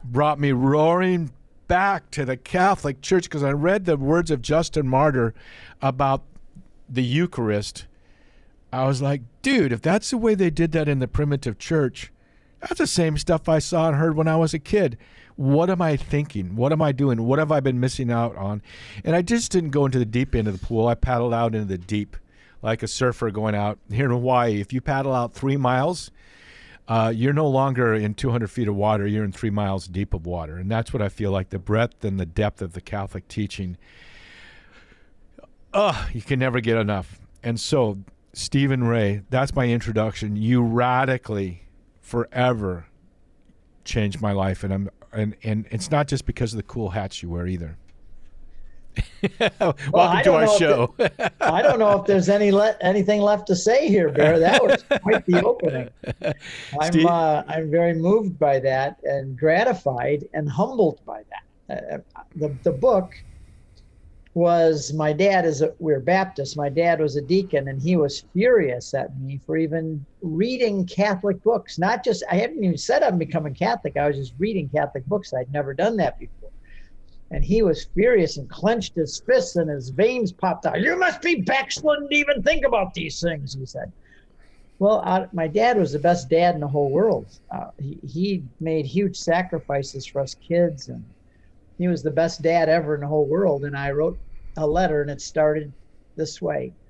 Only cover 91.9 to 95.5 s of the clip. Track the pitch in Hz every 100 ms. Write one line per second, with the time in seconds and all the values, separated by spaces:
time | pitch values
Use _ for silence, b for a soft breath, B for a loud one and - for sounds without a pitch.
91.9 | 165 147 143 165 - 160 170 160 170 151
92.9 | 151 143 151 139 165 190 143 143 139 139
93.9 | 143 160 175 - - - - 156 160 185
94.9 | 151 147 139 - 160 151